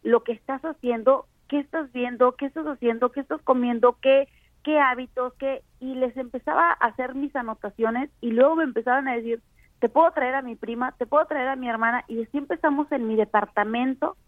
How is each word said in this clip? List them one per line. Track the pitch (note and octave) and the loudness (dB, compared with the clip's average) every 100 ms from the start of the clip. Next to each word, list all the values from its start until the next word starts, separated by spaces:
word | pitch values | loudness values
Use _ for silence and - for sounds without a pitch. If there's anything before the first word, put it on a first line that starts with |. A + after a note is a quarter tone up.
lo | A3 A#3 | 4 2
que | - | 2
estás | A3+ - C4+ | -8 -8 -8
haciendo? | D#4+ D4+ A#3+ A#3 A3 C#4 - _ _ | -8 -6 -4 0 2 2 -2 _ _
¿Qué | D4 | -6
estás | C#4+ E4 C#4 | -4 -8 -8
viendo? | B3 B3 A#3+ B3 B3 | -6 -6 2 2 2
¿Qué | C#4 | -8
estás | D#4+ D#4 | -6 -8
haciendo? | C4+ A#3+ A3+ B3 | -2 -2 0 -2
¿Qué | C#4 | -4
estás | C4+ D4+ | -8 -8
comiendo? | - B3+ A#3+ A#3 B3 A#3+ | 0 0 0 2 2 2
¿Qué, | C4+ C4+ C#4 _ _ _ | 4 4 2 _ _ _
qué | - D4+ | 0 2
hábitos? | C#4 B3 B3+ - B3+ | 2 0 -6 -6 -6
¿Qué?". | B3 C4+ C4 _ _ | _ -6 -6 _ _
Y | C4 B3+ | -10 -2
les | B3+ A#3+ | -2 -4
empezaba | B3 B3+ D4 D4+ E4+ | -8 -8 -2 2 4
a | - A#3 | 4 0
hacer | A3 B3+ C4 | -2 -6 -4
mis | C#4 | -6
anotaciones, | C#4 A#3 G#3+ G#3 - A3+ A#3 C#4 _ | -6 -6 -8 -10 -2 -2 -2 -6 _
y | A#3+ | -2
luego | A3+ C#4 | 4 4
me | D#4+ | 4
empezaban | D4+ A3+ A#3 B3+ C4+ | 0 -2 0 0 0
a | A#3+ | -6
decir, | A#3 A#3 _ _ _ _ | -4 -6 _ _ _ _
"Te | A#3+ | 0
puedo | C#4 E4 | 4 4
traer | - B3+ C4+ | 4 -2 -2
a | |
mi | B3+ | -6
prima, | A3+ G#3+ A#3 B3+ | -10 -8 -4 -6
te | - A#3 | -4 0
puedo | D4 D#4+ | 2 2
traer | D4+ B3+ | -2 -2
a | C4+ | -4
mi | B3+ | -4
hermana", | A3+ A3+ B3 - | 0 0 -2 -4
y | A3+ | -6
así | A3+ C#4+ | -4 -6
empezamos | C#4+ E4 D#4 C#4+ D4 | -4 0 0 0 -2
en | C#4 A3 | -2 0
mi | A3 | 0
departamento | G#3 G#3 G#3 - G#3 A#3 B3+ C4 D4+ - | 2 0 0 -2 -2 -2 -2 -2 -6 -6